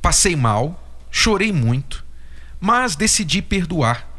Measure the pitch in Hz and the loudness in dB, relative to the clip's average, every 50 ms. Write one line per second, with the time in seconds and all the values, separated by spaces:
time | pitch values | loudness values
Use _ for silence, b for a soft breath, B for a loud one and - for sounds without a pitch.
0 | - 175 156 - - 202 175 147 127 117 104 104 120 151 175 - - - - - | 2 2 2 4 4 2 2 4 2 4 4 2 0 -2 -4 -8 -12 -14 -14 -14
1 | - - - - - 226 214 196 202 220 202 156 117 113 123 131 135 - - - | -12 -6 -2 0 2 2 4 2 2 0 2 2 2 2 2 0 -2 -6 -8 -8
2 | - - b b b b b b b b b b - 196 233 240 254 240 165 - | -10 -10 b b b b b b b b b b 0 2 2 2 2 0 0 0
3 | 214 214 - - 214 151 131 196 - - 208 196 - 156 180 165 131 113 120 117 | 0 2 2 0 0 0 0 -2 0 0 0 0 0 0 0 2 2 2 2 0
4 | - - - | -4 -12 -12